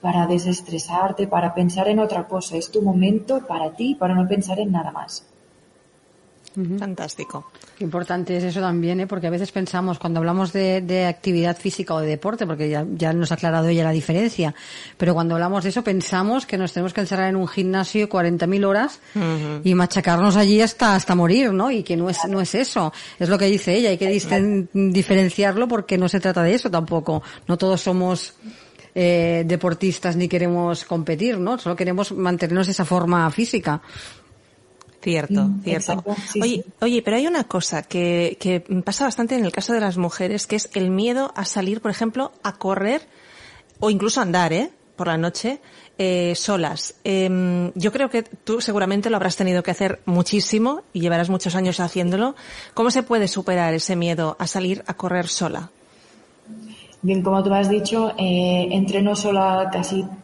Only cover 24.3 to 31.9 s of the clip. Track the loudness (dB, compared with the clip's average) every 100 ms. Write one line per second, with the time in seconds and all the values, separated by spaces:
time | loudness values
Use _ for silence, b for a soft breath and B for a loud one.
24.3 | 0 2 0 0 0 2 2 4 4 4
25.3 | 2 0 2 0 -2 0 0 2 2 0
26.3 | 2 2 2 2 -2 0 -2 0 -4 B
27.3 | B -2 0 2 0 2 0 2 0 -4
28.3 | -16 B B B B B 0 4 4 4
29.3 | 2 0 0 0 0 0 0 -2 0 0
30.3 | 0 0 0 0 -2 -4 -4 -2 -2 0
31.3 | -2 -2 -4 -4 -4 -2